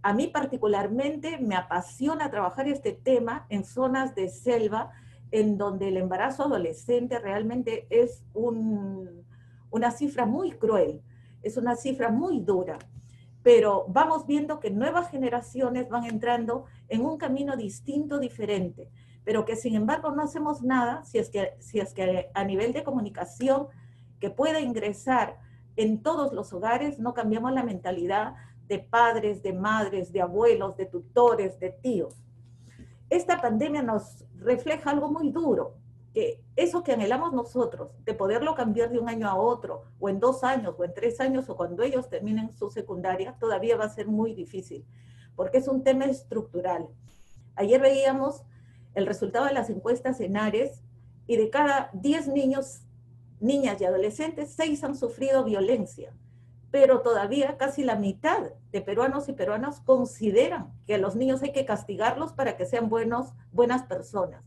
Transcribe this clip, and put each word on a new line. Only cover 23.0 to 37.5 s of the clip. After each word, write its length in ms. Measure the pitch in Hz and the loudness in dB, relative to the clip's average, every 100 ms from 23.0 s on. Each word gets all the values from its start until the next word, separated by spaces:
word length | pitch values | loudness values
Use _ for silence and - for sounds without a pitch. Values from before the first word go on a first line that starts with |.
| 202 - - - 262 269 285 - - - - - | -4 -6 -10 -2 2 2 0 -12 -20 -20 -20 -8
que 100 | 196 | -6
pueda 300 | 214 302 311 | 0 2 2
ingresar 800 | 269 226 208 202 - 254 208 - - - - - | -2 -2 -4 -6 0 2 2 -6 -20 -20 -10 0
en 260 | 220 214 | 2 2
todos 300 | 302 330 277 | 0 0 0
los 200 | 196 - | -2 -8
hogares, 460 | 180 220 247 285 285 | -4 0 0 0 -2
no 160 | 233 | -4
cambiamos 380 | 240 214 220 247 | -2 -2 0 0
la 120 | 262 | 0
mentalidad 680 | 240 185 180 180 175 196 220 - - - - | -2 -4 -4 -4 0 0 -2 -8 -20 -20 -8
de 100 | 196 | -6
padres, 640 | - 226 233 226 208 202 | 0 4 4 4 -2 -2
de 120 | 196 | -6
madres, 580 | 185 208 220 196 190 175 | -2 0 0 0 -4 -4
de 80 | 185 | -2
abuelos, 560 | 175 190 233 202 190 190 | 0 4 4 4 0 -6
de 100 | 190 | -8
tutores, 720 | 175 - 247 240 220 190 - | -8 0 6 6 6 -2 -4
de 120 | 185 | -10
tíos. 440 | - 254 208 - - - - - - - - - - - | -6 -2 -2 -4 -10 -20 -20 -20 -20 -20 -20 -20 -20 -4
Esta 300 | 349 349 349 | -2 0 0
pandemia 420 | 240 220 302 294 | 0 0 0 -2
nos 420 | 240 214 - - - - | -2 -2 -6 -20 -20 -6
refleja 520 | - 247 320 311 294 | 0 0 0 -2 0
algo 200 | 285 294 | 0 0
muy 200 | 311 294 | -2 -2
duro, 440 | 339 320 208 - - - - - | 0 0 0 -2 -10 -20 -20 -6
que 300 | 220 160 - - - | -2 -2 -4 -4 0
eso 260 | 349 349 | 2 0
que 100 | 349 | 0
anhelamos 400 | 233 208 262 339 | 0 2 0 0
nosotros, 580 | 262 247 | -2 -2